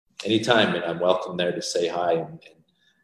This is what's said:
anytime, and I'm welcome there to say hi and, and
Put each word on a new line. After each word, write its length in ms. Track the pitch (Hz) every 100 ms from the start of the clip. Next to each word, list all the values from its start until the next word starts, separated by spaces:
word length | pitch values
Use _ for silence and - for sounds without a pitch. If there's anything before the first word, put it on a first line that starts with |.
| _ -
anytime, 500 | 101 110 113 117 98
and 100 | 87
I'm 140 | 85 82
welcome 380 | 90 92 90 87
there 160 | 87
to 80 | 87
say 260 | - 87 87
hi 240 | 87 170
and, 160 | 165 156
and 280 | 160 - _ _ _ _ _